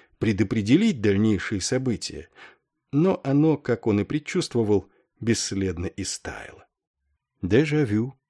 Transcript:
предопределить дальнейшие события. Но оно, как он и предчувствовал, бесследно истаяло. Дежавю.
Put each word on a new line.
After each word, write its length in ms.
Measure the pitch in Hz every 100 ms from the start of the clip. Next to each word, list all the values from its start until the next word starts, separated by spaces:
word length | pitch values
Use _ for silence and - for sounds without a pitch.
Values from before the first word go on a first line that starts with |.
| - _
предопределить 800 | 107 98 107 113 101 147 226 151
дальнейшие 600 | 104 98 110 98 - 101
события. 680 | - 127 123 95 - 78 - - - _ _ _ _
Но 280 | 139 185 180
оно, 340 | - 143 156 147
как 300 | - 117 117
он 140 | 104
и 20 |
предчувствовал, 840 | 98 147 - 185 160 120 107 101 - _ _ _
бесследно 680 | 110 107 - 98 95 82 90
истаяло. 800 | - 90 - - - - - _ _ _ _ _ _ _ _
Дежавю. 720 | 92 110 156 151 135 104 127 -